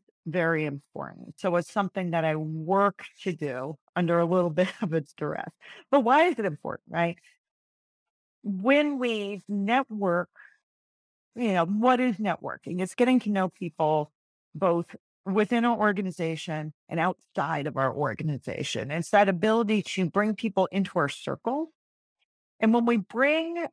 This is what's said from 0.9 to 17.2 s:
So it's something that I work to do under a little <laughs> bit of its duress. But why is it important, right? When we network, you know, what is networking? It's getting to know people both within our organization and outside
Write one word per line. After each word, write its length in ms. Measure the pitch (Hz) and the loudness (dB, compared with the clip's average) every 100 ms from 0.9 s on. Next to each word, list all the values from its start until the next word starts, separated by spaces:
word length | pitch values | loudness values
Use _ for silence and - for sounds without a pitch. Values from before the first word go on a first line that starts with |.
| - 143 50 - - | -12 -12 -12 -20 -6
So 160 | 196 175 | 0 0
it's 140 | 170 | 0
something 400 | 214 190 196 175 | -2 -2 -2 -2
that 140 | 165 | 0
I 100 | 160 156 | 0 0
work 720 | 156 160 156 196 202 - - - | -4 -6 0 2 2 0 -12 -8
to 100 | 196 | -6
do 460 | 180 147 127 139 156 _ | -4 -6 -6 -8 -10 _
under 240 | 180 170 170 | -2 2 2
a 80 | 170 | 4
little 240 | 180 175 | 2 2
<laughs> 100 | 156 | 2
bit 60 | 185 - | 0 -2
of 100 | 190 | -2
its 220 | 160 139 | -2 -4
duress. 380 | - 151 - - - - - - | -8 -6 -6 -10 -14 -20 -20 2
But 100 | 277 | 2
why 240 | 226 285 | 6 6
is 140 | 349 269 | 4 2
it 60 | |
important, 440 | 196 151 - - - | -2 -4 -8 -10 -8
right? 260 | 165 170 175 _ _ _ _ _ _ _ _ _ _ _ _ | -2 -2 -4 _ _ _ _ _ _ _ _ _ _ _ _
When 560 | 196 190 220 285 294 277 | -8 -2 2 4 2 -2
we 440 | 247 220 202 202 - | -4 -4 -6 -8 -6
network, 840 | 208 196 254 262 214 196 170 175 _ - _ _ _ _ _ _ _ _ | -4 0 0 0 -2 0 0 -2 _ -20 _ _ _ _ _ _ _ _
you 180 | 226 240 | -4 0
know, 120 | 185 | 2
what 360 | 165 208 247 254 | 2 2 4 4
is 160 | 254 190 | 2 0
networking? 640 | 208 160 139 - - 175 | -2 -2 -6 -10 -8 -4
It's 140 | 185 | -6
getting 260 | - 247 254 | 2 4 4
to 100 | 208 | 2
know 180 | 196 185 | 0 0
people 640 | - 175 - 156 156 147 _ _ _ _ | -2 -10 -2 2 2 0 _ _ _ _
both 320 | 156 185 170 165 - _ _ | -2 0 0 -2 -12 _ _
within 400 | 190 196 208 240 | -2 0 2 2
our 140 | 240 233 | 2 2
organization 920 | 208 196 190 175 165 160 - 156 156 - _ | 2 2 -4 -4 -4 -4 -6 -6 -6 -12 _
and 100 | 170 | -2
outside 680 | 175 - | -2 -2